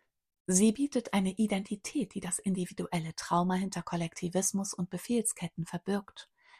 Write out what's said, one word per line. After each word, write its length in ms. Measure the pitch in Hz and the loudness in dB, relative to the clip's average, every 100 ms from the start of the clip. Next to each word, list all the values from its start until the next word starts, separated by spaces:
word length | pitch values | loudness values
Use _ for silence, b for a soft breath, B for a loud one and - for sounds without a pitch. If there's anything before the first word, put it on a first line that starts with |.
| B _ _ _ - | B _ _ _ 0
Sie 280 | 185 220 | 6 6
bietet 400 | 214 285 247 - | 6 0 0 0
eine 180 | 202 190 | 2 2
Identität, 800 | 185 214 196 202 208 - 302 190 | 2 2 2 -2 -6 -4 -2 -2
die 60 | 196 | -4
das 180 | 175 - | -4 -2
individuelle 800 | 196 180 180 - 175 170 160 - | 0 0 -2 -4 -4 -2 -4 -6
Trauma 380 | - 170 185 | 0 2 4
hinter 280 | 185 190 175 | 2 0 -4
Kollektivismus 920 | - 175 165 - 175 185 190 196 196 | -4 -2 -2 -4 -2 0 0 0 -4
und 160 | - 180 | -4 -4
Befehlsketten 760 | 180 - 240 220 - 175 - 165 | -4 0 0 0 -2 -6 -6 -6
verbirgt. 640 | 175 - 202 196 - - b b b | -6 -2 -2 -4 -16 -20 b b b